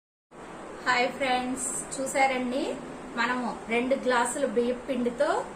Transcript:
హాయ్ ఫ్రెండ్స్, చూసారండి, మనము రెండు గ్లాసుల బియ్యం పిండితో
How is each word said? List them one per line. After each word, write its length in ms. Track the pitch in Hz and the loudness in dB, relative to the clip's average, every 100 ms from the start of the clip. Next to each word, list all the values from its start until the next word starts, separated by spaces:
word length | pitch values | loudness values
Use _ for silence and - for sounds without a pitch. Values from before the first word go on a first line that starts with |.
| _ _ _ - - - - - | _ _ _ -18 -14 -14 -12 -6
హాయ్ 240 | 269 247 254 - | 0 2 2 0
ఫ్రెండ్స్, 480 | 269 254 247 254 - - - | 0 0 0 -4 -4 -6 -6
చూసారండి, 680 | - 269 277 269 254 247 262 370 - - - - 233 | -6 -2 2 2 2 -2 -2 -2 -4 -8 -12 -8 -2
మనము 300 | 233 254 233 - - | 0 0 -2 -4 0
రెండు 240 | 226 254 262 | 2 2 2
గ్లాసుల 420 | 220 254 233 302 262 214 | 4 4 4 2 0 2
బియ్యం 220 | 240 247 - | 2 0 -2
పిండితో 400 | 247 240 - 302 427 - | 0 0 2 2 2 -2